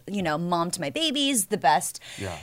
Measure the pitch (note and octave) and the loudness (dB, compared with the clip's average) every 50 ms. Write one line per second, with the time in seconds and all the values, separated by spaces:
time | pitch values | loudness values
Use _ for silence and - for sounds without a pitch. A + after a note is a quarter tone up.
0 | - - F#3+ G#3 F#3 D#3+ D3+ D3+ E3+ F3 F3+ E3+ E3+ F3 F3 - E3 C#3+ - D4 | -10 -6 -4 -2 0 0 0 0 0 0 2 2 0 0 -2 -4 -4 -4 -2 0
1 | E4 D#4+ C4 C#4+ C#4+ C#4 C#4 A#3 F#3 - G#3+ F#3 - E3+ D3+ E3 - - - - | 0 0 0 2 2 2 2 2 0 0 0 2 4 4 4 4 2 -2 -8 -10
2 | - - - - G2+ F#2+ E2+ D2+ | -14 -14 -10 -8 -6 -6 -6 -8